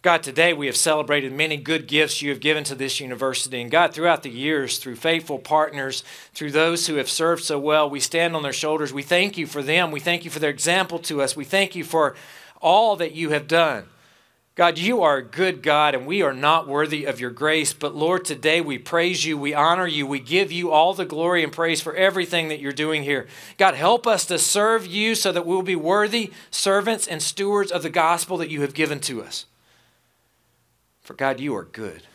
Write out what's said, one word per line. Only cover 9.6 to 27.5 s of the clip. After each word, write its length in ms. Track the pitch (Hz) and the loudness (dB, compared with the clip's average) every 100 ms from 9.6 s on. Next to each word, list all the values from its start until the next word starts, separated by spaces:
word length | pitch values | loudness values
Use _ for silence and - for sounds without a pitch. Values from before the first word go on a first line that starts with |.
them. 280 | 135 165 175 | 0 2 2
We 100 | 151 | -2
thank 240 | 160 175 | -2 -2
you 60 | 170 | -4
for 80 | 151 | -4
their 120 | 151 | -2
example 500 | 147 165 180 185 170 | -2 0 2 0 -4
to 200 | - 151 | -4 -2
us. 160 | 135 143 | -2 -2
We 80 | |
thank 300 | 139 190 190 | 0 2 2
you 80 | 180 | -2
for 320 | 160 165 147 - - - - - | -2 2 2 0 -20 -20 -20 -2
all 340 | 165 190 226 196 | 4 4 4 0
that 160 | 165 | -4
you 160 | 151 160 | -4 -2
have 180 | 151 147 | -2 2
done. 380 | 165 165 117 92 _ _ _ _ _ _ | 2 2 0 -10 _ _ _ _ _ _
God, 220 | - 175 165 | 2 2 2
you 240 | 185 240 | 0 2
are 160 | 165 139 | 4 2
a 80 | |
good 380 | 120 147 185 143 | -2 -2 -2 0
God, 320 | 139 147 151 | 2 4 4
and 120 | 135 131 | 2 -2
we 140 | 196 | 0
are 140 | 156 | 0
not 340 | 131 143 160 135 | 2 2 2 2
worthy 380 | 143 156 151 143 | -2 0 -2 -4
of 120 | 123 | -4
your 120 | 123 | -6
grace. 420 | 120 151 160 156 | -2 0 2 0
But 220 | - 147 | -4 -6
Lord, 280 | 147 160 180 | 0 0 0
today 380 | 180 139 151 165 | -2 -2 2 2
we 160 | 156 127 | 0 -6
praise 480 | - 170 175 170 | -2 0 0 0
you, 140 | 156 147 | -2 -2
we 160 | 143 | -2
honor 320 | 147 151 180 180 | 2 4 4 0
you, 200 | 151 139 | -2 -2
we 140 | 139 | -4
give 320 | 120 175 190 | 0 0 0
you 180 | 170 175 | -2 2
all 220 | 156 170 | 4 4
the 140 | 190 165 | 2 -4
glory 360 | 156 170 175 | -2 0 2
and 80 | 151 | 0
praise 300 | 147 165 156 | 0 0 0
for 160 | 165 160 | -4 2
everything 520 | 190 185 170 170 160 | 2 2 -2 -2 -2
that 120 | 151 | -4
you're 100 | 139 | -6
doing 320 | 135 151 156 | -4 -2 -2
here. 260 | 143 139 - - - - | 0 -2 -4 -16 -20 2
God, 180 | 190 | 2
help 320 | 135 165 240 233 | 4 2 4 2
us 200 | 202 - | 0 0
to 120 | 170 | 0
serve 480 | - 208 208 226 185 | 0 2 2 2 0
you 280 | 190 220 | -2 0
so 180 | 220 196 | 2 0
that 140 | 170 170 | 0 0
we'll 160 | 185 | -2
be 120 | 185 | 0
worthy 580 | 175 156 196 208 233 208 - - | -2 2 2 2 0 -4 -10 -10
servants 580 | - 196 196 202 220 - | -2 2 2 2 -2 -4
and 140 | 160 | -4
stewards 500 | 156 - 196 | -6 -4 0